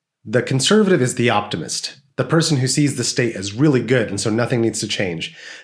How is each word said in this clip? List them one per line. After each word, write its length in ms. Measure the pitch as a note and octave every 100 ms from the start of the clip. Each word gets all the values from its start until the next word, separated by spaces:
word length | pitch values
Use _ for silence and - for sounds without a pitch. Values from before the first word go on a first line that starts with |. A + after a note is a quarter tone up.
| _ _
the 180 | A2 A#2
conservative 580 | A#2 C3 - G#3+ G3+ F3
is 140 | B2
the 160 | - A#2+
optimist, 680 | G#2 G2+ F#2 D#2 - - - _ -
the 80 |
person 320 | B2+ D#3+ D#3+ C#3+
who 80 | B2+
sees 300 | D3+ C#3+ B2
the 80 |
state 320 | A2+ - A#2+ G#2
as 180 | G2
really 280 | G#2 D#3 C3
good, 260 | A2 B2+ G#2+
and 120 | G2
so 80 | A2+
nothing 320 | G#2+ A#2 A#2+
needs 200 | A2+ G#2+
to 80 | G#2+
change. 480 | - G2 E2 - - - -